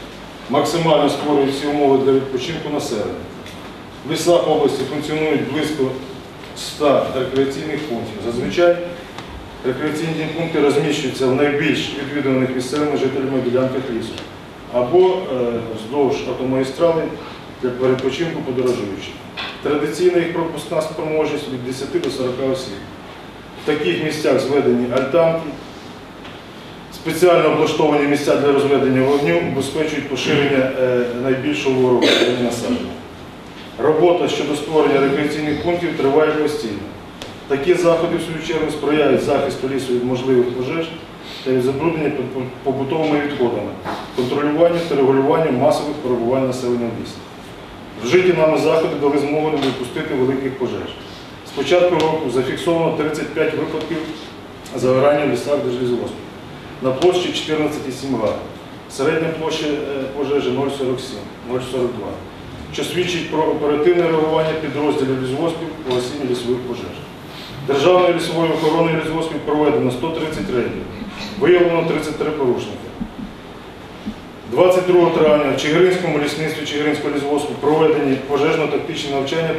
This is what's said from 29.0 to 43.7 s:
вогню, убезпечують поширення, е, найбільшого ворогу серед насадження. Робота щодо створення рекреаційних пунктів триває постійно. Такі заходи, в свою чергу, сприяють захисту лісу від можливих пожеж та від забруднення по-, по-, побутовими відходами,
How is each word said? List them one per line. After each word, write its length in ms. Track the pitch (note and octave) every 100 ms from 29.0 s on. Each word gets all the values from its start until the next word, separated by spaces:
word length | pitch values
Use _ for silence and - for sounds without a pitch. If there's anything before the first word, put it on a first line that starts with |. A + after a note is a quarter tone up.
вогню, 380 | C3 C#3+ D3+ E3+ -
убезпечують 580 | C3+ C3 D#3 D3+ C#3+ C3+
поширення, 640 | B2+ C3+ C#3+ C#3 C3+ B2+ B2+
е, 240 | B2+ B2 A#2 A#2+
найбільшого 560 | C3 B2+ D3 C#3 C3+ C3
ворогу 240 | B2+ A#2+
серед 400 | - - A#2 B2
насадження. 480 | A#2+ A2 B2 B2 F#2+ - - - - - - - - -
Робота 440 | C3 D#3 F3 F3 C#3+
щодо 280 | - - -
створення 440 | - D#3 C#3 C#3
рекреаційних 640 | C#3 D3+ D3 D3+ D3+ D3
пунктів 340 | E3+ F3 E3 D3
триває 340 | C3+ D3+ D3+
постійно. 480 | D3+ D3 - A2 G2 - - - - - - -
Такі 260 | C3+ D#3
заходи, 440 | E3+ E3+ E3 E3+ E3
в 40 |
свою 260 | E3 D#3+ -
чергу, 240 | D#3 D3+
сприяють 500 | - C#3 D3+ C3+ A#2+
захисту 480 | - C3 C3 - C3 C3+
лісу 180 | B2+
від 100 | B2
можливих 420 | B2 B2+ C3 B2+ B2
пожеж 420 | B2+ C3 E3 E3 - - - - - C3+
та 60 |
від 100 | B2+
забруднення 480 | B2 C#3 E3 D#3 C#3+
по-, 140 | B2+ A#2+ C3
по-, 60 | B2+ -
побутовими 580 | C#3+ B2+ C3+ D#3+ D#3 D3
відходами, 500 | C#3+ C3+ A#2 - G#2